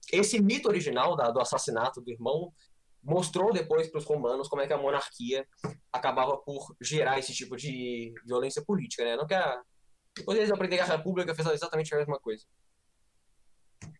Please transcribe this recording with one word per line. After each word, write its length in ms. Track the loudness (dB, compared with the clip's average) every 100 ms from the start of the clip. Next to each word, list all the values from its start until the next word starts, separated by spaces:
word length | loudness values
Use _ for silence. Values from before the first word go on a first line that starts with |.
| 0
esse 280 | 2 4 6
mito 280 | 4 4 2
original 480 | 2 2 2 2 4
da, 140 | 2
do 100 | 2
assassinato 600 | 2 0 0 0 0 -2
do 100 | -10
irmão 420 | -6 -2 -2 -2 -12 -20 -20 _ _
mostrou 500 | 0 0 2 2 2
depois 360 | 2 2 2 0
pros 160 | -4
romanos 440 | -2 0 0 -2 -2
como 140 | -2
é 40 | 0
que 60 |
a 60 | 0
monarquia 680 | 0 0 -2 -8 -4 -4 -4 _ -12 -12 _
acabava 440 | -4 0 2 2 0
por 360 | -4 -10 -12 -10
gerar 380 | -4 0 2 2
esse 160 | -2
tipo 220 | -6 -8 -8
de 560 | -8 -6 -6 -6 -8 -12
violência 400 | -2 0 0 -2
política, 400 | -2 -2 -2 -2
né? 120 | -2 0
Não 100 | 0
que 80 |
a, 260 | 0 0 -2 -8 _ _ _ _ -12
depois 220 | -2 2
eles 120 | 2
aprenderam 340 | 2 2 2
que 80 | 2
a 40 | 2
República 380 | 0 -2 0
fez 140 | 0 0
exatamente 440 | 0 0 -2 0
a 40 | 0
mesma 200 | 0 -2
coisa. 240 | -4 -8 -10 _ _ _ _ _ _ _ _ _ _ _ _ _ -20